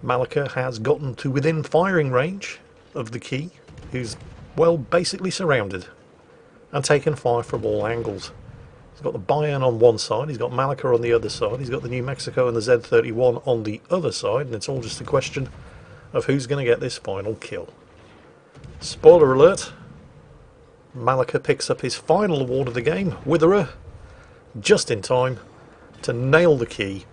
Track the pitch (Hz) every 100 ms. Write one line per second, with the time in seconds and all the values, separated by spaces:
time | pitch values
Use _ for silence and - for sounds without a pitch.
0 | 123 127 127 - 139 - 127 113 113 151
1 | 143 117 143 131 143 160 147 160 185 180
2 | 143 123 151 196 - - - - - -
3 | 117 135 - 131 165 - - - - 127
4 | 117 - - - - - 165 170 120 170
5 | 175 190 185 - 180 135 101 95 87 -
6 | - _ - - - - - 143 127 147
7 | 165 139 127 120 117 120 110 107 104 117
8 | 107 98 - - - - - - - -
9 | 147 - 92 147 151 143 131 113 120 110
10 | - 110 147 131 123 123 135 139 127 120
11 | 117 117 110 - 107 120 135 127 120 127
12 | 123 135 - 113 127 117 110 120 110 117
13 | 123 113 127 120 - 117 107 107 - 185
14 | 151 - 110 117 143 113 - 135 110 -
15 | 110 139 - - 131 - - - - -
16 | - 131 113 139 120 139 123 117 131 -
17 | - 95 101 110 - 101 - - - -
18 | - - - - _ - - - - -
19 | 156 175 147 131 160 190 - - - -
20 | - - - - - - - - - 127
21 | 117 131 123 - - 139 - 127 131 -
22 | - 170 208 151 131 127 135 120 120 180
23 | 190 104 - 160 160 202 151 - - -
24 | - - - - - 113 101 196 - 113
25 | 92 127 127 123 - - - - - -
26 | - 120 131 156 175 143 117 - 101 98
27 | -